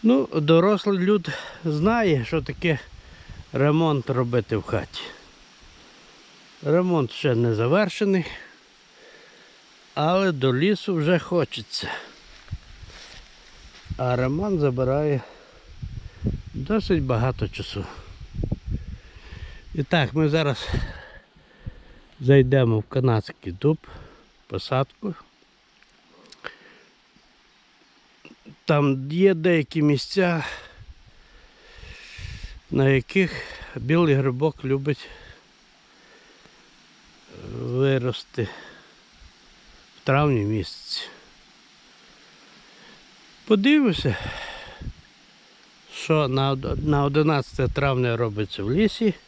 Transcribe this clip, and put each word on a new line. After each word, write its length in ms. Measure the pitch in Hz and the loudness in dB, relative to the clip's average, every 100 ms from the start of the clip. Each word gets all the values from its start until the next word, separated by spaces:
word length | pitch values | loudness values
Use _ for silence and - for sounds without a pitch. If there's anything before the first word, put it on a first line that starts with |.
Ну, 240 | 220 262 262 | 6 4 4
дорослий 720 | 160 147 165 180 208 - 196 | -2 4 6 6 2 0 0
люд 300 | 180 208 165 135 - - | 4 2 0 -10 -12 -8
знає, 600 | 165 151 180 233 214 147 | -4 0 2 2 2 2
що 180 | 113 160 | 0 -4
таке 360 | - 139 175 147 - - - - - - - | -4 -4 -2 -2 -4 -20 -20 -20 -20 -18 -8
ремонт 580 | 123 143 151 165 143 120 | 2 2 4 2 0 0
робити 460 | 127 120 120 107 110 | 0 0 0 0 -4
в 60 | |
хаті. 400 | - 107 76 - - - - - - - - - - - - - - - - - | -2 -4 -4 -12 -14 -16 -20 -20 -20 -20 -20 -20 -20 -20 -20 -20 -20 -20 -20 -8
Ремонт 500 | 147 160 185 170 127 | 2 2 4 2 0
ще 220 | - 147 | -2 0
не 200 | 117 120 | 2 2
завершений, 720 | 110 117 175 208 - 202 190 160 - - - _ _ _ - - - - - - - - - - | 2 2 2 2 0 0 0 0 -10 -18 -20 _ _ _ -20 -20 -20 -20 -20 -20 -20 -20 -20 -14
але 380 | - 151 185 196 | -2 2 2 2
до 220 | 147 135 | 2 2
лісу 400 | 127 175 202 - | 2 2 0 0
вже 240 | 175 151 175 | 0 2 0
хочеться. 720 | - 175 143 - 107 - - - - - - - - - - - - - - - - - - - - - - - | 0 -2 -2 -4 -10 -8 -8 -10 -12 -20 -20 -20 -14 -14 -14 -20 -20 -20 -20 -20 -20 -20 -20 -20 -20 -20 -14 -4
А 200 | 127 123 | 0 0
ремонт 440 | 127 147 202 190 | 0 0 0 2
забирає 600 | 147 127 131 135 151 139 - - - - - - - - - - - - - | 2 2 0 2 2 0 -4 -20 -20 -20 -20 -16 -12 -12 -14 -6 -4 -4 -8
досить 480 | - 131 220 - 180 | -10 -2 -2 2 0
багато 460 | 135 117 127 120 107 | 2 0 0 0 -4
часу. 380 | - - 101 87 - - - - - - - - - - - - - - - - - - | -6 -8 -8 -8 -12 -18 -18 -14 -6 -4 -4 -4 -6 -6 -14 -16 -20 -18 -16 -14 -16 -12
І 80 | - | -8
так, 320 | 135 170 127 | 0 2 2
ми 140 | 131 156 | 2 2
зараз 400 | 156 147 131 - - - - - - _ _ _ _ - - - - - - | 2 0 -2 -2 -4 -4 -8 -16 -20 _ _ _ _ -16 -16 -20 -20 -20 -6
зайдемо 580 | 127 139 127 135 123 110 | 6 8 8 4 4 2
в 40 | |
канадський 680 | 104 135 127 113 - - - | 0 0 2 2 0 -10 -12
дуб, 260 | 90 147 160 - - - - _ _ _ | -2 0 0 -4 -20 -20 -20 _ _ _
посадку. 680 | - - 131 135 _ 208 165 - _ _ _ _ _ _ _ _ _ - - - - - - _ _ _ _ _ _ _ _ _ _ _ _ _ _ - - - 147 | -10 -4 -2 -2 _ -8 -8 -14 _ _ _ _ _ _ _ _ _ -20 -18 -18 -18 -20 -20 _ _ _ _ _ _ _ _ _ _ _ _ _ _ -20 -20 -20 -18
Там 460 | - 151 143 135 135 | 0 2 2 0 -4
є 220 | 160 196 | 2 4
деякі 480 | 180 170 170 147 160 | 4 2 2 0 0
місця, 640 | 147 143 - 196 180 170 - - - - - - - - - - - _ - - - - - - - - - - _ | 2 2 0 0 0 0 -4 -10 -16 -20 -20 -20 -20 -20 -20 -20 -20 _ -20 -20 -20 -20 -20 -14 -12 -12 -14 -16 _
на 180 | 160 135 | 2 4
яких 560 | 135 120 190 180 - - - - | 4 2 0 0 -2 -12 -14 -14
білий 400 | - 117 165 170 | -10 0 2 4
грибок 500 | 139 135 127 156 - | 4 2 0 -2 -2
любить 440 | 135 135 139 143 - - - - _ _ _ _ _ _ - - - - - _ _ _ _ _ - - - - 95 | -2 -2 -2 -6 -6 -20 -20 -20 _ _ _ _ _ _ -20 -20 -20 -20 -20 _ _ _ _ _ -20 -20 -20 -18 -14
вирости 960 | 113 120 123 135 135 123 120 - - 110 - - - - - _ _ - _ - - - - - - | -10 -6 0 2 2 0 -6 -10 -6 -6 -6 -18 -20 -20 -20 _ _ -20 _ -20 -20 -20 -20 -20 -10
в 100 | - | 0
травні 340 | 135 151 127 | 2 4 2
місяці. 640 | 104 107 95 - - - - - - - - _ _ _ - - - - - - - - - - - - - - - - | 0 -2 -4 -10 -10 -10 -10 -16 -20 -20 -20 _ _ _ -20 -20 -20 -20 -20 -20 -20 -20 -20 -20 -20 -20 -20 -20 -20 -20
Подивимося, 720 | - 214 214 302 262 170 147 101 - - - - - - - - - - - - - - - _ - | 2 4 6 6 4 2 0 -2 -6 -10 -12 -14 -16 -14 -14 -14 -20 -20 -20 -20 -20 -20 -20 _ -20
що 340 | - - 156 143 | -14 0 2 2
на 220 | 131 135 | 2 0
од-, 360 | 135 135 135 151 | 0 -4 -4 0
на 180 | 143 | 2
одинадцяте 640 | 143 143 156 147 127 - 127 | 2 2 2 2 -2 -2 -2
травня 480 | - 139 127 123 117 | 0 0 2 0 0
робиться 460 | 117 104 104 - | -2 -2 -6 -4
в 100 | 101 | -2
лісі. 420 | 143 214 - 220 - | 2 2 2 0 -2